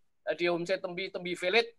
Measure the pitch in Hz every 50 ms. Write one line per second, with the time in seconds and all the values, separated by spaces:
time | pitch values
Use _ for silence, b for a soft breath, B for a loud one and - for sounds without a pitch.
0 | _ _ _ _ - - 156 156 170 175 175 170 175 175 190 180 190 185 175 180
1 | 190 180 - 190 175 180 175 - 180 180 190 233 226 233 -